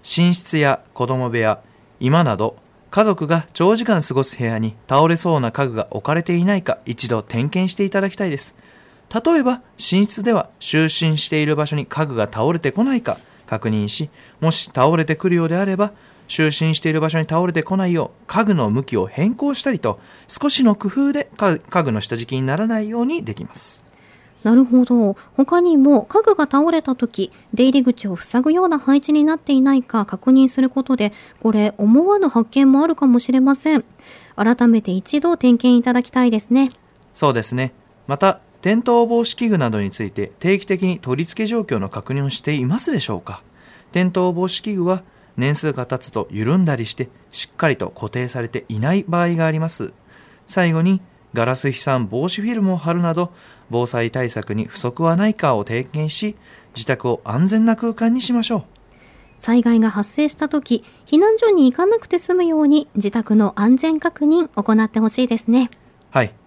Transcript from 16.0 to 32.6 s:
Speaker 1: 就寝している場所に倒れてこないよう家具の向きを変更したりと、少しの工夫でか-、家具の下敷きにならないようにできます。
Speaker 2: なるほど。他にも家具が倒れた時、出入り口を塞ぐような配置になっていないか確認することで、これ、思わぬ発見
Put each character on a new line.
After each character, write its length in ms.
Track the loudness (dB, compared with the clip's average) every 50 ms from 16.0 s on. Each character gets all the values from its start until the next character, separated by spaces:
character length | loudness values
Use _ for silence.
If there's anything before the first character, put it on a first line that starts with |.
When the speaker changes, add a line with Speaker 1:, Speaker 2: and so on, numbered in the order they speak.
| _ -20 _ _ _ _
Speaker 1:
就 160 | -2 0 0
寝 300 | 0 0 0 0 0 0
し 60 | 0
て 100 | -2 -2
い 20 |
る 80 | -2 0
場 100 | -2 -2
所 80 | -2 -2
に 80 | -2 0
倒 160 | 0 0 0
れ 80 | 0
て 120 | -2 -4 -4
こ 120 | -2 -2
な 120 | -2 0 0
い 40 |
よ 200 | 0 -2 -2 -4 -8
う 100 | _ -18 -6
家 160 | -2 -2 0
具 100 | 2 2
の 160 | 2 0 0
向 140 | 0 -2 -2
き 120 | -2 -2
を 120 | -2 -2 -2
変 260 | -2 -2 -2 -2 -2
更 200 | -2 -2 -4 -4
し 100 | -2 -4
た 80 | -4
り 80 | -4 -2
と、 180 | -2 -4 -4 -4 -12 -20 -20 -20 -14 _
少 200 | -10 -4 -2 -2
し 140 | 0 4
の 140 | 4 4 4
工 100 | 2 -2
夫 260 | -4 -2 0 0 0
で 160 | 0 -2 -6 -6 -6
か-、 220 | -2 0 0 0 -2
家 240 | -4 -4 -2 -2
具 80 | -2 0
の 100 | -2 -4
下 140 | -4 -6 -6
敷 120 | -8 -6
き 80 | -6 -6
に 60 | -4
な 140 | -2 -2 -2
ら 120 | -2 -2 -2
な 100 | -2 -4
い 100 | -4 -4
よ 120 | -4 -4
う 60 | -2
に 180 | -2 -2 -4 -6
で 100 | -8 -10
き 100 | -10 -12
ま 80 | -14 -14
す。 260 | -16 -16 -16 -18 -20 _ _ _ _ _ _ -20 _ _ _ _ _ _
Speaker 2:
な 100 | 4 4
る 100 | 4 4
ほ 200 | 4 4 2 4
ど。 320 | 4 2 2 2 0 -2 -4 -12 -10 _
他 260 | 0 0 2 2 2
に 160 | 4 4 4
も 280 | 4 6 6 6 4 2
家 180 | 2 0 2
具 140 | 4 4 2
が 80 | 2 0
倒 260 | 0 2 2 2 2
れ 100 | 0 0
た 140 | -2 -2 -4
時、 380 | -4 -4 -6 -4 -6 -6 -6 -8 -20 -14 _
出 120 | 0 2 2
入 80 | 4
り 100 | 4 4
口 240 | 2 2 0 0 -4
を 100 | -8 -6
塞 260 | -6 -8 -2 -2 0
ぐ 100 | 2 2
よ 140 | 2 2 2
う 20 | 2
な 100 | 0 0
配 200 | 2 2 2 2
置 140 | 2 2
に 120 | 2 4 4
な 100 | 2 0
っ 40 | -2
て 120 | _ 0
い 80 | 2 4
な 140 | 4 4 4
い 80 | 2
か 240 | 0 _ -2 -2 -2
確 240 | -2 -6 -4 2 4
認 180 | 6 6 6 4
す 140 | 4 2
る 80 | 0 0
こ 140 | 0 -4 -2
と 100 | -2 0
で、 180 | 0 0 -2 -2 -6 -20 -20 -20 _
こ 80 | -2 0
れ、 240 | 2 2 2 0 0 0
思 280 | 2 6 6 6 6 4
わ 120 | 4 4
ぬ 80 | 2 2
発 220 | 2 0 -2 0
見 180 | 2 4